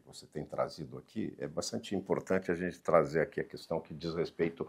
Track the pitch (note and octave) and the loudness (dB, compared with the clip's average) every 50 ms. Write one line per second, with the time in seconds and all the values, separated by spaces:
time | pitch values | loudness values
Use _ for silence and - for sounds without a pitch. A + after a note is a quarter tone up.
0 | A#1+ C2 B1+ - - - - D#2 C#2+ B1+ - B1 B1+ - - E2 D2+ C2 - B1+ | -20 -20 -20 -20 -18 -12 -10 -8 -8 -6 -2 -2 -2 -2 -2 -8 -10 -10 -10 -14
1 | - - - A2 G2 D2 - - C2 D2 D#2 E2 - - - - - - G#2 F#2 | -14 -10 -6 -4 -4 -4 -4 -6 -8 -6 -4 -4 -4 -4 -4 -6 -6 -2 -4 -2
2 | - - E2+ C#2 - - F#2 F#2+ F#2+ - F2 E2 F#2 F2+ D#2+ - - - D#2+ E2+ | 0 0 0 0 2 2 2 2 4 2 0 0 0 -2 -4 -4 0 6 8 8
3 | D#2 C#2+ D2 D#2+ D2 - - D#2+ C#2+ - - D2+ - - E2 D#2+ - - E2 D2 | 8 6 4 2 2 2 0 -4 -4 -4 -6 -12 -6 -4 -4 -4 -4 -6 -12 -6
4 | E2 E2 D#2+ E2+ D#2+ D2 - - E2 E2 - - - | -4 -4 -2 0 -2 -2 0 0 0 0 0 -4 -8